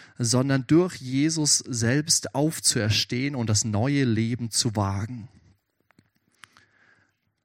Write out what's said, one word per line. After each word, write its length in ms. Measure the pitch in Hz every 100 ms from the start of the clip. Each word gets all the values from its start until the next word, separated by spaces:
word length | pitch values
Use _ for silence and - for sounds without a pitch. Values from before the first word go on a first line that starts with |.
| - -
sondern 480 | 117 123 135 135 123
durch 300 | 156 180 -
Jesus 600 | 127 131 151 160 147 -
selbst 760 | - 123 113 135 151 - -
aufzuerstehen 1000 | 135 151 160 - 127 110 104 - 123 139
und 160 | 143 110
das 140 | 107 113
neue 380 | 104 127 143
Leben 460 | 131 110 113 123 117
zu 260 | - 123 104
wagen. 520 | 98 98 113 123 101 - _ _ _ _ _ _ _ _ _ _ - _ _ _ _ _ _ _ _ _